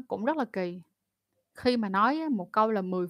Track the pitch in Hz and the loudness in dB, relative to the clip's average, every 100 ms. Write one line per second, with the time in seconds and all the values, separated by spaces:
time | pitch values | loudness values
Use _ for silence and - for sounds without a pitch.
0 | 254 196 233 311 240 196 180 180 - _ | -4 -4 -2 0 -2 -2 -4 -6 -16 _
1 | _ _ _ _ _ - 247 240 208 190 | _ _ _ _ _ -2 0 0 0 2
2 | 226 311 320 220 175 214 220 214 185 180 | 2 2 -2 -4 -2 2 2 2 0 -2
3 | 180 | -4